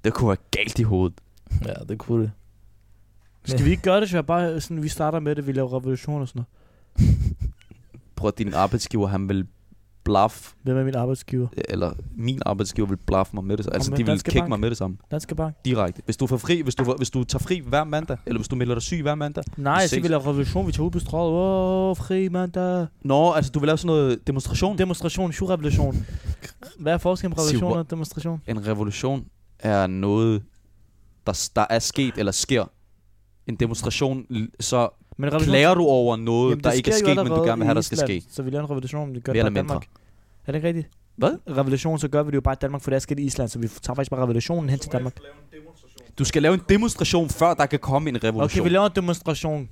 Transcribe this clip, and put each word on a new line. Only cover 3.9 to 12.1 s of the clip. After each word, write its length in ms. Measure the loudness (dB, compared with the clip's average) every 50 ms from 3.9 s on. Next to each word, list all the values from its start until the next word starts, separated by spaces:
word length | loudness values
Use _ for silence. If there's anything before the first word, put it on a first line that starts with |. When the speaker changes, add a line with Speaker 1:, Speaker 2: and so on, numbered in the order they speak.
| 4 4
Speaker 3:
det, 80 | 2 2
så 80 | 0
jeg 80 | -2 0
bare 360 | 2 0 0 2 0 -2 -4
sådan, 220 | -6 -6 -6 -4 -4
vi 40 |
starter 320 | -4 -4 -2 -2 -2 -2 -2
med 160 | -2 -2 -2
det, 120 | -2 -4
vi 40 | -2
laver 260 | -2 -2 -2 -2 -4
revolution 440 | -4 -2 -2 -4 -4 -4 -6 -4 -4
og 60 | -6
sådan 160 | -6 -6 -8 -10 _ _ _ -20 _ _ _ -20 _ 2
noget? 180 | 4 6 6 6
Speaker 1:
<laughs> 1000 | 4 2 -2 -2 -2 -6 -8 -8 -10 -20 -20 -20 -20 -20 -20 -20 -20 _ -18 -10
Prøv 120 | -2 -2
at 100 | -2 0
din 160 | 0 -4 -2 2
arbejdsgiver, 540 | 0 2 2 0 -2 -4 -2 -2 -2 0
han 220 | 0 0 -2 -2 0
vil 180 | -2 -2 -2 -4 -10 _ _ -20 -20 -20 _ _ _ _ -2
blaffe. 500 | 2 4 4 4 2 0 -6 -20 -20 -20 _ -2
Speaker 3:
Hvem 140 | 0 0
er 60 | 2 0
min 120 | 0 0
arbejdsgiver? 520 | -2 0 -2 -2 -4 -4 -4 -2 -2 -2 -2 -4 -6 -6 -4
Speaker 1:
Eller 240 | -2 -2 -2 -2 -4 -6 -12 -12